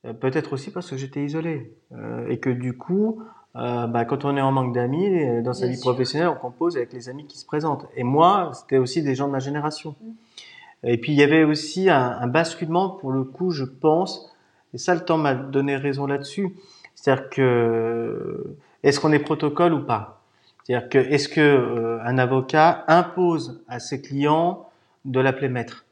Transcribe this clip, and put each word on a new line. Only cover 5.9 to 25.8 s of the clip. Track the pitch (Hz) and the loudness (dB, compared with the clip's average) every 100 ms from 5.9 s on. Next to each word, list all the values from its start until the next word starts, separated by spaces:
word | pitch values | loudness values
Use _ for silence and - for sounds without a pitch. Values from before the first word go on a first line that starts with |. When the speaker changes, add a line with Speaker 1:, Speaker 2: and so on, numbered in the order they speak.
Speaker 1:
professionnelle, | 123 123 147 170 | 0 -2 0 0
on | 151 | -2
compose | 123 - 170 156 | -8 -4 -2 -2
avec | 120 | -6
les | 127 123 | -10 -14
amis | 135 147 | -14 -16
qui | - | -20
se | - | -6
présentent. | 151 160 139 - 131 | -2 -2 -4 -6 -4
Et | |
moi, | 123 139 175 202 170 | 0 6 6 4 -2
c'était | 127 - 135 | -8 0 2
aussi | 127 170 | 2 0
des | 143 131 | -2 -2
gens | 143 | -2
de | |
ma | 135 | -2
génération. | 135 147 147 151 156 147 | -4 -4 -4 -6 -14 -14
Speaker 2:
Mm. | 226 220 _ - - - - _ | -18 -18 _ -20 -20 -20 -20 _
Speaker 1:
Et | 120 120 | 0 0
puis, | 151 | 2
il | 147 | 4
y | |
avait | 147 160 | 6 6
aussi | 156 151 - 185 190 | 4 2 -4 0 4
un, | 147 123 117 | 4 2 -2
un | 123 | 0
basculement, | 147 165 - 160 170 190 | 0 0 -4 -2 0 0
pour | 190 135 | -4 -4
le | 135 131 | -4 -4
coup, | - 180 | -4 -4
je | 151 131 | -2 -6
pense, | - 156 160 190 - - _ _ _ _ | 0 2 4 0 -8 -18 _ _ _ _
et | 120 | -8
ça, | - 175 | -2 0
le | |
temps | 175 160 | 2 2
m'a | 147 | 2
donné | 131 135 135 139 135 | 0 -2 -2 0 -2
raison | 143 135 139 | -2 -2 -2
là-dessus, | 143 139 - 185 - - _ - - | -4 -4 -6 -6 -8 -20 _ -20 -2
c'est-à-dire | - 131 - | 2 2 0
que, | - 127 120 117 113 113 117 117 - - - - - _ _ | 0 2 4 2 0 -2 -4 -4 -6 -8 -8 -12 -14 _ _
est-ce | 143 139 | 0 2
qu'on | 156 | 2
est | 147 | 2
protocole | 147 147 147 147 175 | 2 -2 -2 2 2
ou | 156 | 2
pas ? | 127 113 101 - _ _ _ _ | -2 -4 -4 -18 _ _ _ _
C'est-à-dire | - 123 - | -4 -4 2
que, | 135 | 2
est-ce | 131 143 - | 4 0 0
que, | 160 | 4
euh, | 147 139 120 - 113 - 117 | 6 6 4 -2 -2 -4 0
un | 131 | 2
avocat | 123 135 131 156 165 175 - | 2 2 2 4 4 4 4
impose | 170 - 180 175 160 127 123 - | 2 2 0 0 0 -6 -14 -12
à | 240 | -12
ses | - 135 | -10 -10
clients | - 139 143 156 175 185 - _ _ _ | -8 -2 2 2 2 -4 -16 _ _ _
de | 135 127 | -4 2
l'appeler | 135 131 135 | 2 0 -4
maître | 123 113 - | -4 -8 -14